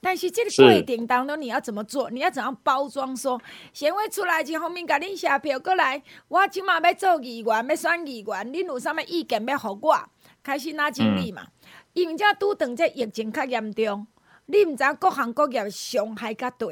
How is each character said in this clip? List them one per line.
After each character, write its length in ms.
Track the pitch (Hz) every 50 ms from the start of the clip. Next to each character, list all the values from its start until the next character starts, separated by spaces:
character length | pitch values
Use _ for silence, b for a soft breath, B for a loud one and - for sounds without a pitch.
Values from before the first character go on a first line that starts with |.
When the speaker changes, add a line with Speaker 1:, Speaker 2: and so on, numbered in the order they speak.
Speaker 1:
但 160 | - 359 370
是 140 | 349 - 359
这 140 | 349 440 466
个 60 | 415
过 320 | - - - - - 190 165
程 220 | - 254 226 233
当 220 | 233 254 247 262
中， 140 | 277 294 311
你 80 | 302 240
要 120 | 220 262
怎 140 | - - 214
么 80 | 208 214
做？ 260 | - - 285 240 -
Speaker 2:
是。 60 | 220
Speaker 1:
你 60 | 254
要 100 | 285 370
怎 100 | 359 277
样 160 | 214 247 269 - _
包 260 | 302 269 262 277 277
装？ 280 | - 277 269 262 262
说 260 | 233 - 277 254 233 B B B B B B B
贤 200 | - 285 294 349
惠 160 | 403 427 415
出 160 | - - 392
来 160 | 359 339 320
一 160 | - 262 320
方 140 | 311 330 320
面 160 | 349 359 349
甲 140 | 294 311 285
恁 160 | 320 381 403
写 200 | 330 - 320 277 277
票， 180 | - 311 269 262
过 160 | 269 359 370
来， 260 | 370 320 269 262 294 - B B B B B
我 180 | 277 349 392
即 160 | 392 - 370 381
马 160 | 392 359 330
要 160 | 320 349 370
做 260 | - 392 381 349 311
议 180 | 240 254 233 226
员， 280 | 220 226 220 220 233 262
要 60 | 302
选 320 | - - 320 339 339 339
议 140 | 285 254 226
员， 320 | 196 208 208 185 214 240 269
恁 140 | 339 381
有 120 | 339 285 254
啥 140 | - 330 294
物 80 | 330
意 240 | 294 - 339 339 294
见 200 | - 359 320 226
要 140 | 240 277 277
互 180 | - 208 202 202 220
我？ 160 | 311 294 202 - - _ b b b b b _
开 120 | - 277
始 160 | 285 - 320 302
拿 160 | 311 294 294
整 260 | - 262 233 220 208
理 160 | 185 180 220 185
嘛。 100 | - -
Speaker 2:
嗯。 80 | - _ B B B B B B B _
Speaker 1:
因 140 | 339 359 330
为 80 | 320
遮 80 | 320 415 415 403
拄 200 | - 392 403 415
等 200 | - 320 247 247
这 120 | 226 339 320
疫 200 | - 277 240 214
情 220 | - 220 220 220 214
较 120 | 302 277
严 280 | 269 247 226 220 214 196
重。 340 | - 220 214 202 202 208 - _ b b b b b b
你 180 | - 285 415 415
毋 100 | 339 294
知 80 | 226 269 269 302 -
各 100 | - 381
行 240 | - 269 262 233 233
各 140 | 269 294 294
业 220 | 240 247 202 208
伤 460 | 190 - - - - 247 202 220 220
害 180 | 208 233 214 220
较 160 | - 254 247
大 160 | 247 _ 226 196